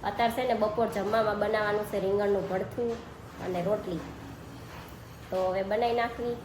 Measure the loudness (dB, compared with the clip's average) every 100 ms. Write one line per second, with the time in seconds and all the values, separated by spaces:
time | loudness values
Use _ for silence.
0 | -2 2 2 2 2 2 2 2 0 2
1 | 2 4 4 2 2 2 2 2 0 0
2 | 2 4 4 2 2 -2 -2 -2 -2 -2
3 | -8 -14 -14 -8 -2 0 2 0 0 -6
4 | -6 -12 -12 -14 -14 -14 -14 -14 -14 -14
5 | -16 -16 -4 0 2 0 0 2 4 2
6 | 0 -2 -4 -4